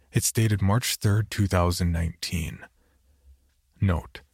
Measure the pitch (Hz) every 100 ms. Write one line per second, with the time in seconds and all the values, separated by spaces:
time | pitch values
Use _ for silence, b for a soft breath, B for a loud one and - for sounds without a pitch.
0 | _ - - - 110 104 98 107 - -
1 | 110 104 107 - 101 92 87 87 90 85
2 | 82 - - 87 80 - - _ _ _
3 | _ _ - - _ _ _ - 98 82
4 | - - -